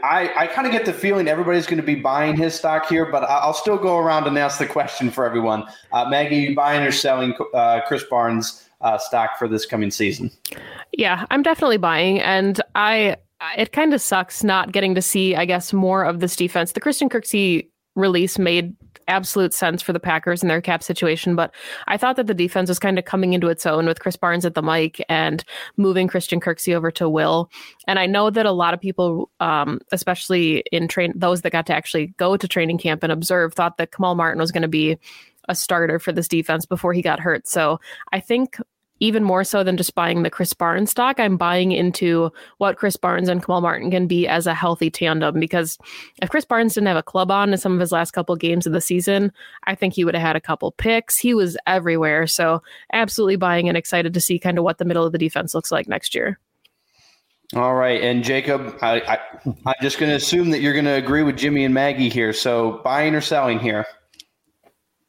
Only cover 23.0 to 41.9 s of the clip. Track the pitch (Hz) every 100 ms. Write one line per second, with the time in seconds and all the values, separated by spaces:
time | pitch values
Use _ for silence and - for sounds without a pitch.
23 | 180 190 185 180 170 165 170 156 165 165
24 | 190 - 180 170 175 165 156 165 160 -
25 | - 165 160 160 - - - - 196 185
26 | 185 185 - 175 180 165 - 170 165 -
27 | 170 156 156 165 175 - - - - 190
28 | 185 202 214 214 214 180 170 175 196 180
29 | 175 165 - - 170 151 143 - - 185
30 | - 180 - 180 165 156 - 170 165 -
31 | 175 - 180 180 170 165 165 156 - 160
32 | 156 - 180 196 185 185 165 170 170 156
33 | 165 160 170 180 165 175 170 - 165 -
34 | 185 175 165 - 165 175 160 156 156 160
35 | - - - _ - 180 - 175 165 165
36 | - 170 165 165 160 160 - 180 175 180
37 | 170 147 170 151 - 175 151 160 - -
38 | - 190 - 240 262 - - _ _ _
39 | 220 220 208 185 190 202 185 180 180 -
40 | 170 170 165 - 180 - 170 175 214 -
41 | 254 269 214 180 175 180 185 185 180